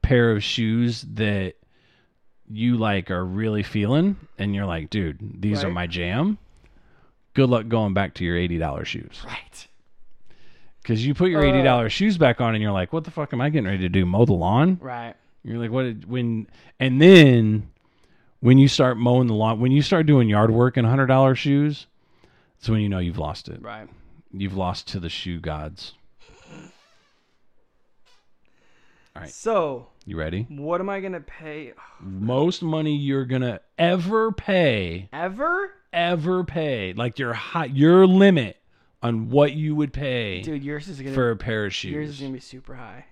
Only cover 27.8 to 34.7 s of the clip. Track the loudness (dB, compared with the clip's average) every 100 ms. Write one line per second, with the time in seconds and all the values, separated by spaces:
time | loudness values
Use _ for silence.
27.8 | _ _ _ -20 _ _ _ _ _ _
28.8 | _ _ _ -18 -18 -10 -4 -2 -2 -6
29.8 | -14 _ -12 -8 -6 -6 -8 -10 -6 -4
30.8 | -4 -8 -10 -12 -14 -20 -16 -16 -18 -20
31.8 | -20 -20 -16 -8 -4 0 0 -2 -4 -2
32.8 | -2 -2 -2 -2 -2 -2 -2 -6 _ -2
33.8 | 0 0 0 0 -2 -4 -2 2 2